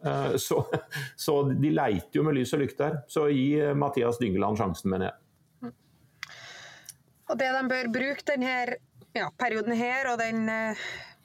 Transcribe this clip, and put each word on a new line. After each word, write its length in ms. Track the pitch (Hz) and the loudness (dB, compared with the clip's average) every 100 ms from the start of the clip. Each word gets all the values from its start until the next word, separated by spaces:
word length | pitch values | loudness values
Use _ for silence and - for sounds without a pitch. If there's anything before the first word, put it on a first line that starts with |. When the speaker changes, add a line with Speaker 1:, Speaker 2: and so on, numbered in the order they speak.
| 147 | -4
Speaker 1:
Eh, 300 | 139 139 120 | -2 0 0
så, 220 | - 165 - 156 - | 0 -2 0 -4 -4
<laughs> 320 | 147 135 - | -8 -10 -6
så 160 | - 147 135 | 0 2 2
de 220 | 131 147 | 2 2
leiter 460 | 160 131 95 - 147 | 4 2 0 0 0
jo 20 | 151 | 2
med 80 | 139 | 2
lys 160 | 123 | 2
og 80 | 151 | 0
lykte 240 | 135 - 147 | 0 0 -2
her. 140 | 156 - | -2 -4
Så 140 | 165 147 | 0 2
gi, 160 | 139 135 151 | 4 4 2
eh, 160 | 147 | 2
Mathias 460 | 143 143 131 117 117 | 2 0 2 2 2
Dyngeland 400 | 120 95 101 107 | 0 2 2 2
sjansen, 320 | 101 85 98 | 0 0 -2
mener 180 | 95 95 | 0 -2
jeg. 600 | - _ _ _ _ 240 - _ _ _ _ - - - - - - - - _ _ - | -6 _ _ _ _ -14 -14 _ _ _ _ -18 -16 -18 -18 -20 -20 -20 -20 _ _ -6
Speaker 2:
Og 80 | 269 | -2
det 100 | 262 262 | 0 2
de 80 | 262 | 2
bør 180 | 254 240 233 | 0 0 0
bruke 320 | 269 - - | 0 -2 -2
den 180 | 285 254 | 0 0
her, 300 | 254 240 - - - - 233 | 0 -2 -4 -10 -20 -8 -4
ja, 100 | 156 - | -4 -2
perioden 340 | 247 220 214 | 0 0 0
her, 380 | 233 240 262 269 | 0 0 0 0
og 80 | 233 | 0
den, 220 | 226 226 220 | 0 0 0
eh, 320 | 220 220 208 - - - - | 0 -2 -4 -8 -10 -14 -20